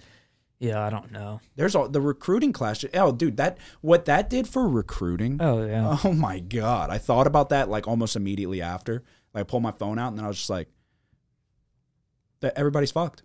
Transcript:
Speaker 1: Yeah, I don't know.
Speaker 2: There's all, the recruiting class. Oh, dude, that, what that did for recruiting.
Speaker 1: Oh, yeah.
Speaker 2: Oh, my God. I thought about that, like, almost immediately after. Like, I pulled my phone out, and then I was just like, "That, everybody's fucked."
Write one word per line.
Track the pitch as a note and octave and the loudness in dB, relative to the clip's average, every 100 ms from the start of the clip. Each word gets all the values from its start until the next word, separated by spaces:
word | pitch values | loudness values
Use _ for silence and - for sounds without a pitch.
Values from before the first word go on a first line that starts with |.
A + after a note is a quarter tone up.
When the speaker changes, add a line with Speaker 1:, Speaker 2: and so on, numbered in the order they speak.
| - - _ _ _ _ | -20 -20 _ _ _ _
Speaker 1:
Yeah, | A#2+ G#2+ | -4 -2
I | G#2 | -2
don't | G#2+ A#2 | -4 -8
know. | G#2 G#2 A2 - - | -12 -10 -12 -14 -2
Speaker 2:
There's | F#3 F#3 | 0 2
all, | C3 | 2
the | C#3+ | 0
recruiting | C#3+ C#3 - G#3+ D4 | 0 -2 0 2 2
class. | - A2 A2+ - F#3 | 0 -2 -4 -2 2
Oh, | F3+ | 2
dude, | A#2+ E3 G#2+ | 4 0 2
that, | D#3+ - - - | -2 -2 -12 -6
what | D#3 F3 E3+ | 4 4 6
that | D#3 G#3 | 2 2
did | B3+ B3+ | -2 -2
for | C4 A3+ | 0 2
recruiting. | A#2 - - F2 F2 A#2 C#3+ | 2 -2 -4 -2 0 -2 0
Speaker 1:
Oh, | E3 A2+ | 2 2
yeah. | A2 A2 D#3 D3+ | 0 0 0 2
Speaker 2:
Oh, | G3 | 2
my | D#3+ A#2 F2+ | 2 0 -2
God. | F2+ A#2 A2 A#2 D2+ | -6 -2 0 0 0
I | G#2 | -4
thought | - A#2+ C#3 | 2 4 6
about | D3+ C#3 | 4 4
that, | C#3 G#2 | 2 0
like, | G#2+ G#2+ | -2 0
almost | A#2 A2 A2 | 0 0 -2
immediately | G2 G2+ F#2 F#2+ | -2 -4 -4 -4
after. | E2+ F2+ - A#2 - _ _ G#2+ | -6 -6 -6 -6 -8 _ _ -8
Like, | |
I | |
pulled | F#2+ A#2+ | -4 -2
my | A#2 | -2
phone | - G2+ A2+ | -4 -6 -4
out, | B2 | -4
and | G#2 | -6
then | G#2+ | -6
I | |
was | G2 | -6
just | - | -4
like, | F#2 D#2+ _ _ _ _ _ _ _ _ _ _ _ _ _ _ _ _ _ | -6 -6 _ _ _ _ _ _ _ _ _ _ _ _ _ _ _ _ _
"That, | C#3 C3+ | -4 0
everybody's | C#3+ D3 C#3 | 0 2 0
fucked." | D#3+ E3+ - | 0 -4 -6